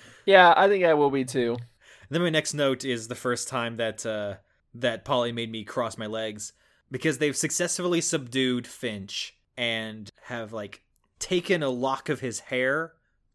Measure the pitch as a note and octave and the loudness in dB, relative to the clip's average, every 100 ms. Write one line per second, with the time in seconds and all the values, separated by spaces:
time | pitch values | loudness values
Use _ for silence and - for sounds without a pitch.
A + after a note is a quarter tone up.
0 | - - - F#3+ F3+ E3+ G3 G3+ E3+ D3+ | -20 -8 6 10 10 10 6 6 6 6
1 | C#3+ C3+ B2+ C3+ A#2+ A#2 A#2+ _ - - | 4 2 -2 -2 -2 -2 -8 _ -20 -20
2 | - D#3 F3 D#3 D3 D3 C#3 B2+ C3+ A#2+ | -6 -2 0 0 -2 0 0 0 -2 -4
3 | A2+ A#2+ B2+ A#2+ - B2 A#2 A#2 A2+ G#2 | -6 -6 -4 -4 -4 -4 -4 -4 -4 -4
4 | A2+ G#2+ G#2 F#2+ _ _ _ A#2 B2 A2+ | -6 -6 -6 -8 _ _ _ -4 -2 -2
5 | - C3 A#2+ A#2 A#2 A2 G#2 - A2+ A2+ | -2 0 0 -2 -6 -8 -8 -4 -4 -4
6 | G#2+ A2 A2 G#2+ - _ _ _ _ C3 | -8 -4 -6 -8 -14 _ _ _ _ -4
7 | D#3+ C3 D3 C3 D#3 - F3 - F3 E3+ | -2 0 -2 -2 -4 -2 -2 -2 0 0
8 | D#3+ D#3 B2 C3 C3 B2 B2 - A#2+ G#2 | 0 -4 -4 0 0 0 -4 -10 -8 -8
9 | G2 - - _ _ - A#2+ A2+ A2 A2 | -10 -10 -10 _ _ -8 -4 -4 -6 -12
10 | G#2 - - A#2+ G#2+ A2+ G#2 - _ _ | -18 -20 -12 -10 -10 -10 -12 -16 _ _
11 | _ - - F#3 - F3+ C#3 B2 C3 C3+ | _ -12 -2 -2 0 0 0 -2 -2 -2
12 | - C3 B2 G#2+ - B2+ C3 D3 E3 _ | -4 -4 -4 -8 -6 -2 0 0 -4 _
13 | _ _ _ | _ _ _